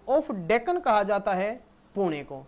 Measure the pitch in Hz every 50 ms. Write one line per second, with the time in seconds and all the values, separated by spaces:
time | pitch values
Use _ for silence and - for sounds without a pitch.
0 | - - 262 302 294 - 220 190 170 165 220 233 233 359 349 359 - 254 220 214
1 | 202 196 208 202 196 214 190 180 196 208 233 247 - _ _ _ _ _ - 202
2 | 196 175 156 143 135 - 143 135 139